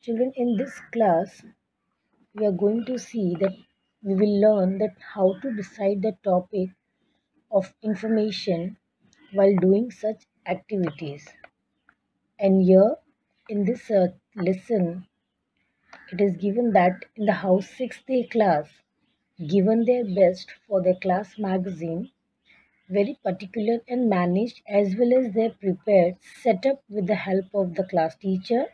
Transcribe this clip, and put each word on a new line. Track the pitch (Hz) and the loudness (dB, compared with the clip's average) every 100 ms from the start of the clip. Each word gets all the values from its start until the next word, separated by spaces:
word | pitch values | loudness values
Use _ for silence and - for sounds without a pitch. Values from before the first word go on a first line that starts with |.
Children, | - 226 254 262 | -6 -2 -2 -2
in | 240 214 | -2 -2
this | 269 - - | -4 -10 -10
class, | 233 214 165 196 - - _ _ _ _ _ _ _ _ 208 | 0 2 2 0 -10 -20 _ _ _ _ _ _ _ _ -2
we | 208 | -2
are | 180 202 | 2 0
going | 226 233 | 0 -4
to | 254 | -8
see | - 233 185 165 | -6 -4 -4 -2
that | 190 190 _ _ _ _ | -4 -4 _ _ _ _
we | 202 190 | -4 0
will | 208 202 | 2 4
learn | 208 214 185 190 | 4 4 0 0
that | 214 - - | -4 -6 -16
how | 214 190 190 | 0 0 0
to | 269 214 | -8 -8
decide | 190 - 196 202 | -10 -4 -2 -2
the | 220 185 202 | -4 -4 0
topic | 180 185 202 185 _ _ _ _ _ _ _ _ | 0 0 -6 -6 _ _ _ _ _ _ _ _
of | 202 185 _ | -2 -2 _
information | 214 196 220 220 214 190 - 170 175 220 _ _ _ _ _ | -6 -4 -2 0 0 -4 -4 -4 -4 -10 _ _ _ _ _
while | 196 196 196 | 2 4 4
doing | 185 202 247 | 4 2 0
such | - 214 226 _ _ - | -6 -8 -8 _ _ -8
activities. | 185 _ 208 170 151 156 143 - _ - _ _ _ _ _ _ _ _ _ | -8 _ -4 -4 -6 -12 -12 -18 _ -20 _ _ _ _ _ _ _ _ _
And | 202 190 | 2 4
here | 185 185 208 302 _ _ _ _ - | 6 6 6 0 _ _ _ _ -8
in | 208 196 | -4 -2
this, | 247 - | -4 0
uh, | 202 180 185 _ 208 | 0 0 -4 _ -6
lesson, | 180 190 - 220 175 175 - _ _ _ _ _ _ _ _ - - | -4 -4 -2 -2 -2 -4 -16 _ _ _ _ _ _ _ _ -20 -16
it | 175 | 0
is | 202 180 | 0 0
given | 202 214 240 | -2 0 2
that | 190 180 185 - - | 4 2 0 -14 -4
in | 208 | -2
the | |
house | 185 196 185 190 | -2 2 0 0
sixth | - 247 - - | -10 -10 -10 -4
A | 262 240 | -4 -2
class, | 233 202 151 147 _ _ _ _ _ _ _ 156 | 0 2 2 -2 _ _ _ _ _ _ _ 0
given | 190 185 226 | 2 4 2
their | 226 247 220 | 2 0 0
best | 185 180 185 - - _ | 2 2 2 -12 -20 _
for | 196 | 0
their | 185 185 | 2 0
class | 190 180 - - | 0 -2 -4 -8
magazine, | 196 185 185 165 165 165 254 _ _ _ _ _ _ _ _ | -4 -2 -4 -8 -8 -8 -10 _ _ _ _ _ _ _ _
very | 190 202 285 | -2 -2 -4
particular | 202 185 196 233 208 233 233 | -6 -6 -8 -6 -2 -2 -4
and | 247 240 | -2 0
managed | 185 175 185 226 - - | 2 2 0 -2 -8 -2
as | 202 202 196 | 0 0 0
well | 240 254 | 2 2
as | 247 | 0
they | 196 226 | -2 -2
are | - | -2
prepared, | 196 185 - 196 175 180 - - | -4 -4 2 4 4 0 -20 -4
set | - 185 269 | -2 0 0
up | 269 _ | -2 _
with | 208 180 | -6 -2
the | 202 | -4
help | 202 190 185 | -2 -4 -2
of | 202 185 170 | -4 -4 -4
the | |
class | 190 175 160 - | -2 0 -2 -4
teacher | 196 185 - 233 285 | -4 -4 0 -2 -2